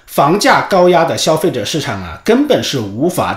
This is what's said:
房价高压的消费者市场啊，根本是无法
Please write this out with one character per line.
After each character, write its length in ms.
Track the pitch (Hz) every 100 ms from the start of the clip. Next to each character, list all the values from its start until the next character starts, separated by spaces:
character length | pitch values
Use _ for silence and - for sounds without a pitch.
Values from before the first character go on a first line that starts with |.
| -
房 340 | - 143 202
价 220 | 269 175
高 260 | - 190 180
压 160 | 170 165
的 120 | -
消 200 | - 156
费 140 | 180
者 120 | 123
市 160 | 101 156
场 220 | 135 101
啊， 160 | 87 85
根 240 | - 247 294
本 160 | 170
是 160 | - 135
无 280 | 101 104 170
法 280 | - 92